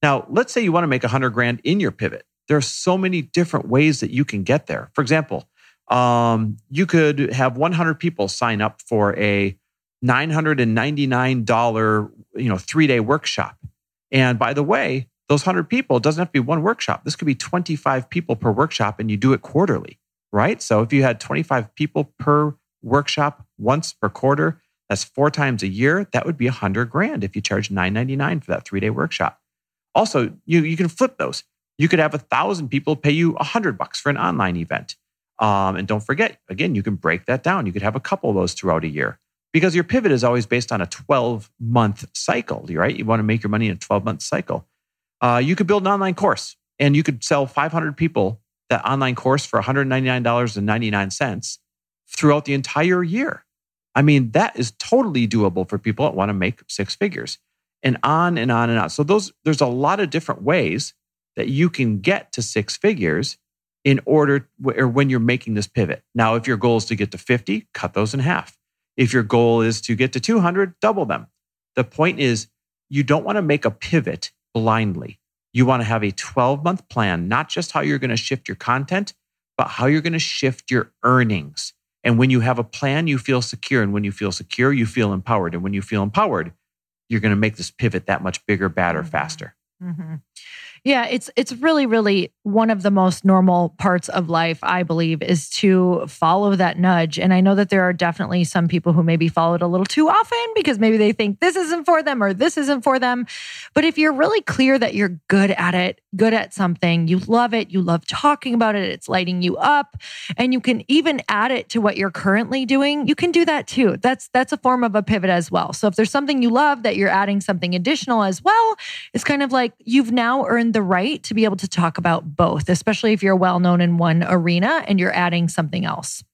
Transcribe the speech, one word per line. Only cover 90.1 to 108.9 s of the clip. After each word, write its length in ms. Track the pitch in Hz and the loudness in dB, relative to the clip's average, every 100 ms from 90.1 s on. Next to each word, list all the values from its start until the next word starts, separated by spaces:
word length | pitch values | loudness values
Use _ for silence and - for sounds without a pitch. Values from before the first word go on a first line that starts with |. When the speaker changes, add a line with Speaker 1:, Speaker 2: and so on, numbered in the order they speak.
| 160 _ - - - - - - | -12 _ -20 -20 -20 -20 -10 -2
Speaker 2:
Yeah, 220 | 277 233 | -2 0
it's, 240 | 247 - - | -4 -4 -4
it's 160 | 254 | -4
really, 360 | 233 294 320 262 | -2 0 2 2
really 440 | 226 208 202 - _ | 2 2 2 0 _
one 260 | 208 202 226 | -2 0 2
of 140 | 214 | 2
the 80 | 190 | 2
most 340 | 196 185 - 196 | 4 2 2 4
normal 440 | 190 185 175 170 _ | 6 6 4 0 _
parts 280 | 202 180 - | 0 0 0
of 220 | - 165 | -4 -2
life, 300 | 165 165 160 | 0 0 -2
I 220 | - 180 | -2 -2
believe, 400 | 175 165 165 160 | -2 0 0 -2
is 260 | - 175 - | 0 0 0
to 540 | - 208 185 180 170 151 | 0 4 4 4 2 -4
follow 500 | - 160 185 208 196 | 0 2 4 2 2
that 220 | 185 - | 2 2
nudge. 400 | 180 175 165 151 | 4 4 2 0
And 160 | 180 | 2
I 80 | 185 | 4
know 140 | 185 196 | 4 4
that 140 | 202 | 2
there 120 | 196 | 2
are 100 | 180 | 2
definitely 520 | 180 170 165 170 180 | 2 -2 -2 -2 0
some 240 | 170 175 170 | 0 0 0
people 260 | 175 170 | 0 2
who 80 | 165 | 4
maybe 260 | 165 165 165 | 4 2 2
follow 280 | 165 165 170 | 2 2 2
it 80 | |
a 40 | 175 | 0
little 200 | 180 196 | 0 0
too 220 | - 311 | 2 4
often 280 | 381 453 466 466 | 4 2 -2 -2
because 240 | 440 302 233 | 0 0 2
maybe 200 | 220 220 | 2 4
they 140 | 214 | 2
think 280 | 220 214 202 | 2 -2 0
this 160 | 349 359 | 0 0
isn't 300 | 339 339 320 | -2 -2 2
for 180 | 330 | 2
them 180 | 302 262 | 2 0
or 140 | 202 190 | 0 2
this 200 | 302 320 | 0 0
isn't 280 | 277 285 | -2 0
for 160 | 254 262 | 2 2
them. 260 | 247 247 240 - - - - | 0 -2 -4 -10 -14 -16 -4
But 100 | - | 0
if 140 | 320 302 | 0 2
you're 160 | 311 | 2
really 280 | 269 311 427 | 2 2 2
clear 360 | - - 262 269 | -2 0 4 4
that 160 | 226 | 2
you're 260 | 202 202 175 _ | 0 -2 -4 _
good 220 | 196 196 | 2 2
at 240 | 190 175 | 2 0
it, 280 | 180 180 - _ 190 | 0 -2 -4 _ 0
good 200 | 220 220 | 2 2
at 180 | 196 | -2
something, 540 | - 185 175 175 170 165 | -4 -2 0 0 2 2
you 100 | 185 | 0
love 380 | 185 233 240 226 | 2 2 2 0
it, 160 | 202 | -2
you 100 | 185 | -2
love 240 | 175 170 - | 0 -2 -2
talking 480 | - 294 294 269 | 0 2 2 0
about 220 | 233 226 208 | 0 2 0
it, 80 | |
it's 260 | 190 | -4